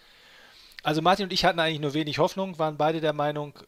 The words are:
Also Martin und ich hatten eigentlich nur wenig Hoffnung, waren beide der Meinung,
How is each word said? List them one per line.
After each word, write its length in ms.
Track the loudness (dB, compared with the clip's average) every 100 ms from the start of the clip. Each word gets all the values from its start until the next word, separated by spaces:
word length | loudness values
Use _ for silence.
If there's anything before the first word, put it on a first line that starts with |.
| -20 -20 -20 -20 -20 -20 -20 -8
Also 180 | -2 2
Martin 240 | 4 2 2
und 80 |
ich 120 | 2 2
hatten 140 | 2
eigentlich 220 | 0 0
nur 120 | -2
wenig 260 | -2 -2 0
Hoffnung, 400 | 0 0 -6 -2
waren 180 | -2 2
beide 240 | 0 2
der 120 | 0
Meinung, 440 | 0 -2 -4 -8 -12